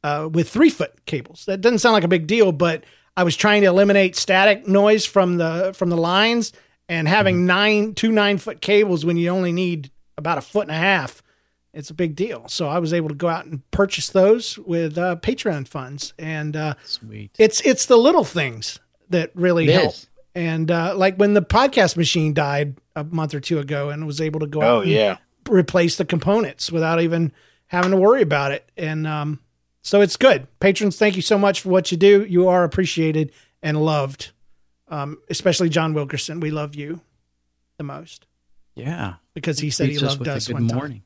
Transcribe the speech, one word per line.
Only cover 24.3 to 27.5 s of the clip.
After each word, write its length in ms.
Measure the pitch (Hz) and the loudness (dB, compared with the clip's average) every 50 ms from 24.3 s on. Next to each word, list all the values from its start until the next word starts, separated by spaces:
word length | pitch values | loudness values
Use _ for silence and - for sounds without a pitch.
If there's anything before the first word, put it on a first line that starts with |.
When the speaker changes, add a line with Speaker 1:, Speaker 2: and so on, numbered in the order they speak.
| 147 156 | -4 -6
Speaker 1:
to 60 | 156 | -8
go 160 | 147 143 151 | -6 -4 -2
out 60 | - | 2
Speaker 3:
Oh, 140 | 113 120 113 | 2 2 2
Speaker 1:
and 100 | 98 - | 2 0
Speaker 3:
yeah. 260 | 101 110 110 101 92 - _ _ _ _ _ - | 2 2 2 0 -2 -6 _ _ _ _ _ 0
Speaker 1:
replace 480 | 226 185 170 - - 185 170 170 - | 2 2 2 2 0 0 0 0 -2
the 80 | - 180 | -4 -4
components 680 | - 180 160 - 170 202 226 220 143 - _ - - | -2 -2 -2 0 0 0 0 0 -4 -6 _ -10 -6
without 300 | 165 165 160 160 165 165 | -4 -2 -2 0 0 0
even 300 | 170 165 165 165 170 151 _ _ _ _ | 0 0 0 0 -2 -2 _ _ _ _